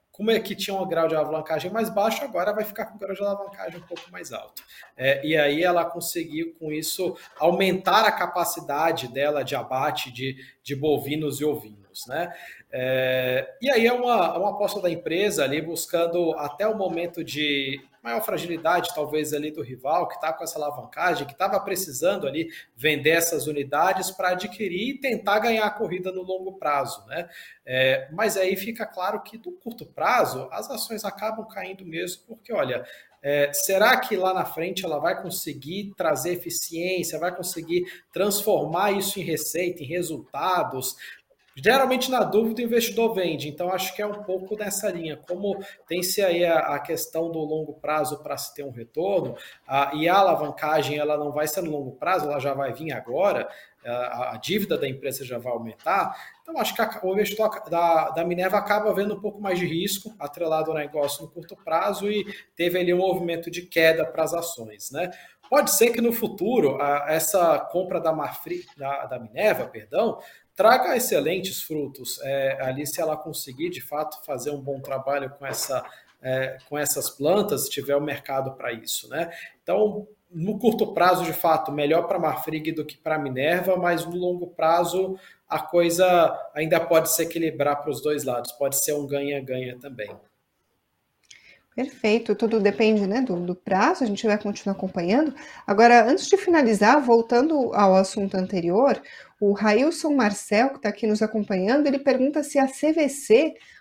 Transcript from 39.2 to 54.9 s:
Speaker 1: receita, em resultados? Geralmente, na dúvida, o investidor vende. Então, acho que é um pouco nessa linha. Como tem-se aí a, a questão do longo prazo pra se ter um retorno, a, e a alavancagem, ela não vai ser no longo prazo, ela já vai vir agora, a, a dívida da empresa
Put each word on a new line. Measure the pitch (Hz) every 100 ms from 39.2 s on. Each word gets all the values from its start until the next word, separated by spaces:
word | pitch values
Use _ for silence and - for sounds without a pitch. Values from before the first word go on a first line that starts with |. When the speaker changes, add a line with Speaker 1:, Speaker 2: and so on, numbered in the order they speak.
Speaker 1:
receita, | 160 151 - 170 180 165
em | 131
resultados? | 175 165 160 - 139 180 180 143 131 - - - - _ _ _ 135
Geralmente, | 175 269 247 254 262
na | 247
dúvida, | 190 208 226 226
o |
investidor | 233 233 226 208 226
vende. | 180 175 147 147
Então, | 143 175
acho | 185 -
que | -
é | 208
um | 208
pouco | 190 185 185 208
nessa | 202 - 208
linha. | 170 160 147
Como | - 180 202 185 - - -
tem-se | 175 185 -
aí | 190 170 175
a, | 160
a | 147 143
questão | 156 160 - 160 165
do | 160
longo | 151 156 151
prazo | - 151 156 143 143
pra | 143 135
se | -
ter | -
um | 139
retorno, | 117 113 151 190 185 127 117 - - -
a, | 135 139
e | 151 165
a | 196
alavancagem, | 190 147 147 - 151 156 135 147
ela | 147 151
não | 147
vai | 147 151
ser | 190
no | 165
longo | 147 131
prazo, | - 165 185 147
ela | 143
já | 139
vai | 135 135
vir | 117 160
agora, | 117 113 139 202 120 104 - - _
a, | 120 123 123 120 123 117
a |
dívida | - 202 196 151
da |
empresa | 139